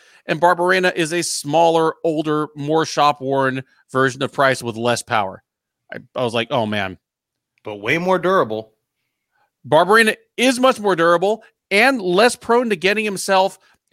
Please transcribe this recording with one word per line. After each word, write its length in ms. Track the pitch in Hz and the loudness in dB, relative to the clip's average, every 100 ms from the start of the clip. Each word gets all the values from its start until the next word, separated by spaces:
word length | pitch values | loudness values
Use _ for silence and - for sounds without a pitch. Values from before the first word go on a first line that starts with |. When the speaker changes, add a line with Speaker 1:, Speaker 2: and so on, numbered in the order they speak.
| _ _ - | _ _ -8
Speaker 1:
and 140 | 156 | 0
Barberena 540 | 170 175 180 185 180 | 0 2 2 2 0
is 180 | - 156 | 0 -4
a 100 | 170 | -4
smaller, 720 | 170 - 147 151 165 165 160 - | -4 -6 -2 2 2 2 0 -2
older, 440 | 170 156 156 151 151 | -4 -2 -2 -2 -4
more 320 | 147 143 160 151 | -8 -2 -2 0
shop-worn 800 | - 147 143 131 135 131 131 - _ _ | 2 2 2 -2 -2 0 -2 -10 _ _
version 320 | 131 131 127 | 0 0 0
of 80 | 135 | -6
Price 300 | - 135 127 | 0 0 0
with 140 | 117 110 | -4 -4
less 260 | 120 - | -2 -2
power. 400 | - 113 98 95 _ _ _ _ - | 0 -2 -2 -8 _ _ _ _ -18
I, 60 | - - | -18 -14
I 80 | - | -6
was 120 | 123 | -4
like, 140 | 117 117 | -2 -2
"Oh, 140 | 139 107 | -2 -2
man." 320 | 104 95 92 _ _ _ _ _ _ | -4 -6 -10 _ _ _ _ _ _
Speaker 2:
But 120 | - 104 | -16 -8
way 200 | 107 160 | -4 -2
more 220 | 180 185 | 0 0
durable. 560 | 175 190 123 110 - _ _ _ _ _ _ _ _ _ 120 | 2 0 0 -4 -10 _ _ _ _ _ _ _ _ _ 0
Speaker 1:
Barberena 500 | 147 175 220 220 - _ - | 2 4 4 4 0 _ -2
is 220 | 247 247 | 0 2
much 220 | 262 226 | 2 2
more 160 | 208 170 | 0 2
durable 480 | 165 175 190 214 - _ - | 2 2 0 -4 -8 _ -2
and 320 | 196 247 262 | 2 2 2
less 320 | 180 180 240 | 0 2 2
prone 360 | - - 233 247 | 0 -2 0 0
to 60 | 190 | -2
getting 280 | 180 208 | -2 -2
himself 520 | 214 190 - 190 190 - _ _ - | -4 -6 0 0 0 -4 _ _ -8